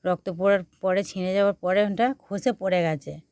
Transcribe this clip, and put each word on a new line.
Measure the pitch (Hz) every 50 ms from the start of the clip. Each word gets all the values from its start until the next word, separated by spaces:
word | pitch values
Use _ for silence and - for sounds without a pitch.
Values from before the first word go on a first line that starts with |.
| -
রক্ত | 180 180 170 _ 196 175 170
পড়ার | 185 202 202 190 175 _ _ _
পরে, | - 190 185 196 196 -
ছিঁড়ে | - 185 180 185 185
যাওয়ার | 202 202 202 196 _ -
পরে | 180 185 202
ওখানটা | 208 208 202 - 233 254 269 _ _
খসে | _ 202 196 - 254 226 -
পড়ে | 185 190 180 180 170
গেছে | 160 160 139 - - 147 156 _ _